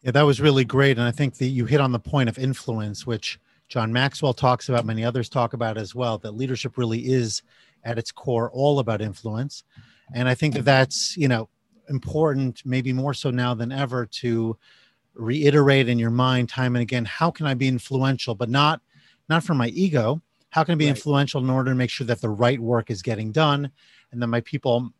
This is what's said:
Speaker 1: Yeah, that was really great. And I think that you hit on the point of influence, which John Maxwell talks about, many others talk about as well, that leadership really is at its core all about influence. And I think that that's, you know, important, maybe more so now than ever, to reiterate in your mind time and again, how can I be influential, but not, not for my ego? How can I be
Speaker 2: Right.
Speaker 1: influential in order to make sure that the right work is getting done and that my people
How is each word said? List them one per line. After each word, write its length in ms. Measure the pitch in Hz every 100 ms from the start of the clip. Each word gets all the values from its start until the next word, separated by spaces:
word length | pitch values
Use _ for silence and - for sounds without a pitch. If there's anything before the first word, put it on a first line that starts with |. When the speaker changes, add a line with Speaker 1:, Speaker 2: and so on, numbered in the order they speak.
Speaker 1:
Yeah, 100 | 131
that 100 | 127
was 180 | 151 135
really 240 | 147 135
great. 340 | 120 131 139 117
And 80 | 120
I 40 |
think 280 | 117 139 -
that 80 | 127
you 180 | 131
hit 160 | 113 147
on 100 | 135
the 80 | 120
point 300 | - 143 120
of 100 | 110
influence, 680 | 131 131 - 113 104 101 -
which 340 | 110 - - _ _ _
John 240 | 123 110
Maxwell 420 | 117 135 - 147
talks 340 | 120 135 123 -
about, 160 | 120
many 180 | 110 110
others 260 | 117 123 113
talk 260 | 135 120
about 240 | 117 113 107
as 160 | 101
well, 240 | 120 123 107
that 140 | 110
leadership 440 | 107 131 127 123 -
really 340 | 117 113 123
is 320 | 131 113 - _ _ _ _
at 140 | 113 117
its 140 | -
core 380 | - - 117 120
all 260 | 127 143 143
about 220 | 117 107
influence. 640 | 107 92 113 110 143 - _ - - _ _
And 140 | 123 127
I 60 |
think 200 | 127 156
that 120 | 117 110
that's, 500 | 131 131 - - 180
you 100 | 139
know, 220 | 117 113 _ _ _ -
important, 760 | 135 - 151 160 135 131 117 131
maybe 260 | 127 127
more 220 | 127 139
so 160 | 139 139
now 240 | 123 123
than 180 | 117 117
ever, 320 | 135 139 127 113
to 500 | - 123 117 113 110 _ _ _ _ _
reiterate 760 | - 113 143 143 147 139 139 120
in 100 | 120
your 120 | 117
mind 400 | 117 127 127 120
time 260 | - 127 123
and 60 |
again, 240 | 113 123 110
how 240 | - 165
can 160 | - 147
I 80 |
be 140 | 127 131
influential, 680 | 127 - 135 131 131 -
but 160 | 101 117
not, 320 | 139 147 156 _ _ _ _ -
not 140 | 160
for 120 | -
my 140 | 147 117
ego? 520 | - 190 143 113 156 _ _ _
How 140 | 160
can 80 | 160
I 40 | 160
be 80 |
Speaker 2:
Right. 60 | 151
Speaker 1:
influential 520 | 131 147 143 139 143
in 60 | 131
order 220 | 131 127
to 60 | 127
make 140 | 123
sure 160 | - 120
that 140 | 117
the 80 | 113
right 320 | 104 120 131
work 300 | 113 120 -
is 100 | 101
getting 320 | 107 110 110
done 380 | 151 156 143 139 _ _ _ _
and 80 | 120
that 60 | 120
my 140 | 117
people 500 | - 139 135 120 123